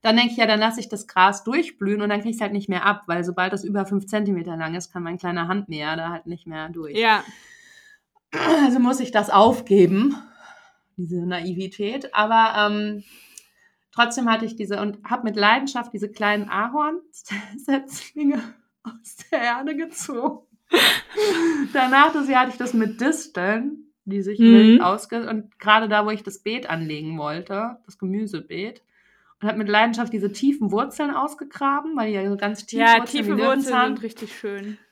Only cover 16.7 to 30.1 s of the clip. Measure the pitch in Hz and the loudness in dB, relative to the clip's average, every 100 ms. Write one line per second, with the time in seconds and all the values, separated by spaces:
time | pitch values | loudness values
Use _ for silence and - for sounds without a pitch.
16.7 | 285 302 339 _ - - 202 196 208 - | -2 -4 -4 _ -20 -12 -12 -10 -14 -4
17.7 | 269 269 - - 302 285 277 - - _ | -4 -4 -18 -14 -2 -2 -2 -6 -18 _
18.7 | _ 233 - - - - 294 240 240 277 | _ -18 -18 -20 -20 -8 -4 -2 -4 -4
19.7 | 294 330 - - 240 277 - _ _ _ | -6 -8 -10 -10 -4 -6 -6 _ _ _
20.7 | 339 - - - - 427 330 330 302 269 | 2 2 0 -6 -2 0 2 0 0 -2
21.7 | 285 254 269 302 311 269 254 254 - 247 | 0 4 6 6 4 0 2 2 -2 -2
22.7 | 233 214 220 254 311 - - 185 220 277 | 0 0 0 -2 -2 -6 -4 -2 -2 -4
23.7 | 302 - _ - 196 190 208 226 226 220 | -10 -18 _ -8 -6 -4 6 10 10 10
24.7 | 233 180 208 - 233 233 220 208 _ 214 | 8 6 -2 -4 -8 -6 -8 -8 _ 4
25.7 | 214 220 208 208 214 202 196 214 240 - | 4 4 0 0 -4 -8 -10 -8 -8 -6
26.7 | 165 160 151 156 160 147 160 180 196 226 | -6 -6 -8 -8 -6 -6 -8 -8 -8 -8
27.7 | 233 - - 190 196 214 175 - 165 208 | -10 -20 -10 -6 -4 -6 -8 -10 -10 -10
28.7 | - _ _ _ _ _ _ 208 214 202 | -14 _ _ _ _ _ _ -6 -4 0
29.7 | 208 233 226 233 | 2 2 0 -4